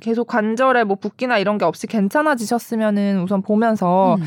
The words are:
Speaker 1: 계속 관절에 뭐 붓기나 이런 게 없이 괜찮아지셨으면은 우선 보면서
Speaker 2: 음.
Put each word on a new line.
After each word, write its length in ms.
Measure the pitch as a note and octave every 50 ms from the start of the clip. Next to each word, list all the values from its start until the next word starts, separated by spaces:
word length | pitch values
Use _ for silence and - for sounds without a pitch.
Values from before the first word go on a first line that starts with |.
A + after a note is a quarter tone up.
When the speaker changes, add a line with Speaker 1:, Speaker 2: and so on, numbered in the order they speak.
Speaker 1:
계속 260 | - A3 A3+ A3+ A#3+ -
관절에 560 | - A#3 G#3+ G#3+ A3 A3+ C4 C4 C4 A#3+ A#3
뭐 140 | G3+ G3 G3
붓기나 400 | - G#3 - - B3 B3+ B3 G#3+
이런 200 | F#3+ G3 G#3 G#3
게 60 | F#3+
없이 240 | E3+ E3 - - -
괜찮아지셨으면은 1300 | - A3 F#3+ G3 - D4+ D4+ D#4 D4 A#3 A3 G3+ A#3+ A#3 - - A#3 A3 A3 G#3+ G#3 G3+ G3+ G3+ G3 F#3+ F3
우선 180 | F#3 G#3 F#3+
보면서 720 | F#3+ - G#3 G#3 A#3 A#3 A3 G#3 F#3+ F3 F3+ F#3 F#3+ F#3 -
Speaker 2:
음. 60 | G3 E3